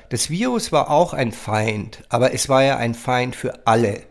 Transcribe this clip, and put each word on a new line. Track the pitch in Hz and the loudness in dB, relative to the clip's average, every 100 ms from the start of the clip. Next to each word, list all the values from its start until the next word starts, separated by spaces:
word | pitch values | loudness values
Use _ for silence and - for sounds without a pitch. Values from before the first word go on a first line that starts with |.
| - | -8
das | 120 - | -6 -4
Virus | 165 247 240 220 | -2 0 -2 0
war | 151 - | 0 2
auch | 147 170 | 2 2
ein | 143 123 | 0 -4
Feind, | - - 107 110 107 110 - - | -4 -4 -2 0 -2 -8 -14 -4
aber | 123 123 | 0 2
es | 107 - | 0 2
war | 131 | 4
ja | 135 127 | 4 2
ein | 117 | -2
Feind | 117 - 123 123 117 | -4 -2 -2 -2 -4
für | - - - | -8 -2 2
alle. | 113 110 104 - | 4 2 -2 -10